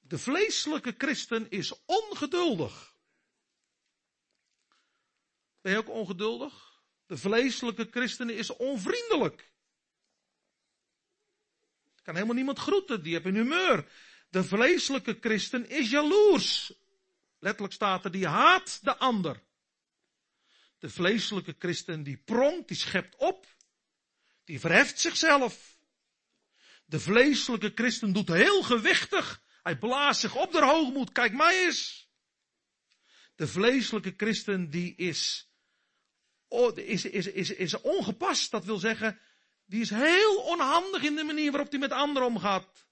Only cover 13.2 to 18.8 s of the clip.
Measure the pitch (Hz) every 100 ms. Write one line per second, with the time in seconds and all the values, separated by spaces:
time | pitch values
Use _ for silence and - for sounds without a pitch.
13.2 | 165 196 233 330 370 214 143 - - -
14.2 | _ 190 185 196 262 359 - 277 - 214
15.2 | 233 214 - 254 233 285 233 277 294 392
16.2 | 415 302 - - - - _ _ _ _
17.2 | _ _ 180 214 196 - 208 185 190 180
18.2 | 180 170 294 370 - -